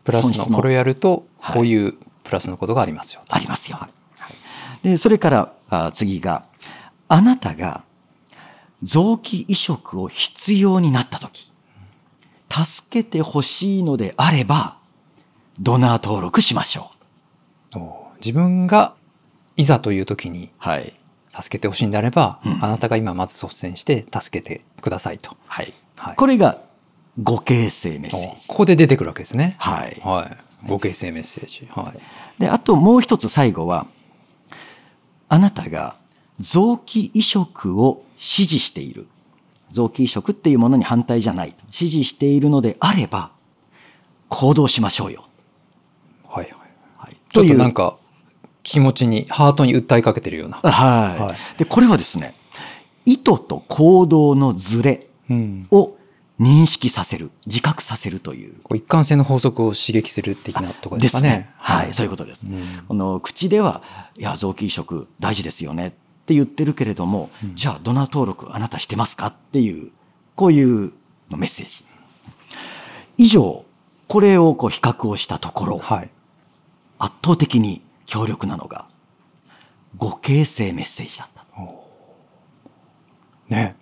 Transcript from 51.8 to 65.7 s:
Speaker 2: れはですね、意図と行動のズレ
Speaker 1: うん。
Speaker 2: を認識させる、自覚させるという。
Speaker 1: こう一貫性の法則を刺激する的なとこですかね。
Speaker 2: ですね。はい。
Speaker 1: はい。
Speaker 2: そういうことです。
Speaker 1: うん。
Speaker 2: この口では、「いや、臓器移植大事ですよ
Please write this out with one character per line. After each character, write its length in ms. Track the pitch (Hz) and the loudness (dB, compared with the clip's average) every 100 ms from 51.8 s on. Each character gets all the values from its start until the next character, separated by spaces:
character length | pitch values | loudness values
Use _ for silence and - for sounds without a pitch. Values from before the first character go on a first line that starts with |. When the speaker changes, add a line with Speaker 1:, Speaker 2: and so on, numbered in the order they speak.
Speaker 2:
れ 60 | 247 | 6
は 100 | 202 | 4
で 60 | |
す 160 | 82 85 | 0 -8
ね、 160 | 69 - _ - - - _ _ - | -10 -16 _ -20 -20 -20 _ _ 2
意 100 | 254 | 2
図 60 | - 185 | 4 0
と 240 | - - - | 0 -12 -8
行 360 | - 156 185 180 | 4 6 8 6
動 300 | 160 147 139 | 6 4 4
の 180 | 135 | 2
ズ 300 | 92 92 113 | 0 -2 0
レ 240 | 139 127 - _ _ | 2 0 -6 _ _
Speaker 1:
う 40 | |
ん。 340 | 120 110 98 92 | -4 -4 -8 2
Speaker 2:
を 240 | 196 196 - _ _ _ _ | 4 4 -4 _ _ _ _
認 260 | 120 147 160 | 6 8 6
識 240 | - 127 | 2 -4
さ 140 | - | -4
せ 140 | 101 82 | -8 -8
る、 140 | 78 _ - | -12 _ -8
自 160 | 110 | -4
覚 200 | 151 151 | -2 -4
さ 140 | - 113 | -6 -8
せ 120 | - | -8
る 100 | 92 | -10
と 140 | - | -12
い 160 | 64 50 | -14 -18
う。 100 | - | -20
Speaker 1:
こ 120 | - 110 | -8 -8
う 20 | |
一 40 | |
貫 240 | - 160 147 | 0 2 4
性 100 | 147 | 4
の 80 | |
法 160 | 135 131 | 4 2
則 240 | 131 120 | 0 0
を 100 | 113 | -2
刺 200 | 101 - | -2 -2
激 180 | 110 107 | -2 -2
す 100 | - | -6
る 140 | 101 98 | -6 -8
的 200 | - - | -8 -8
な 120 | 92 | -8
と 160 | - 101 | -10 -10
こ 80 | - | 0
で 100 | 123 | 2
す 40 | |
か 80 | - | 2
ね。 80 | 143 | 2
Speaker 2:
で 60 | 107 | 2
す 40 | |
ね。 100 | 98 _ | -2 _
は 160 | - - | -4 -4
い。 20 | - | -4
Speaker 1:
は 40 | |
い。 20 | |
Speaker 2:
そ 100 | 101 | -4
う 20 | 104 | -6
い 20 | |
う 20 | |
こ 80 | 95 | -6
と 80 | - | -14
で 100 | - | -14
す。 100 | 101 | -12
Speaker 1:
う 40 | |
ん。 120 | 95 90 90 87 | -10 -12 -14 -8
Speaker 2:
こ 60 | |
の 260 | 101 95 92 | -4 -4 -4
口 300 | - - 190 | -8 -6 0
で 100 | 208 | 2
は、 200 | 196 - - - 90 - | 0 -2 -12 -20 -20 -12
「い 40 | |
や、 140 | 113 82 | -10 -8
臓 180 | 98 | -8
器 100 | 92 104 | -6 -6
移 20 | |
植 380 | - 78 85 67 _ | -6 -8 -10 -12 _
大 140 | 98 107 | -6 -6
事 80 | |
で 80 | 80 | -8
す 120 | - | -10
よ 80 | 78 | -10